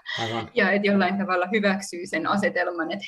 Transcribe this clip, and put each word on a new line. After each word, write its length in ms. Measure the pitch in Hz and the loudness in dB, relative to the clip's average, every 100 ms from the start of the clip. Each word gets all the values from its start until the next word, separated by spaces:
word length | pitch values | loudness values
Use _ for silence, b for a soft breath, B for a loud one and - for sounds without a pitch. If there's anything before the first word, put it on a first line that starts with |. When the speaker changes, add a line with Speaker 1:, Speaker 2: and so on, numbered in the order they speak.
| - B | -8 B
Speaker 1:
Aivan. 320 | 113 113 - | -4 -4 -2
Speaker 2:
Ja 160 | 233 190 | 0 2
et 120 | 202 | 4
jollain 340 | 202 202 180 196 | 4 4 4 0
tavalla 280 | 185 180 180 | 0 0 0
hyväksyy 540 | 214 196 196 - 170 185 | 2 2 0 -4 -10 -6
sen 200 | 160 - | -4 0
asetelman, 680 | 202 170 180 180 170 156 | 0 0 0 -2 -2 -4
että 120 | 196 | -6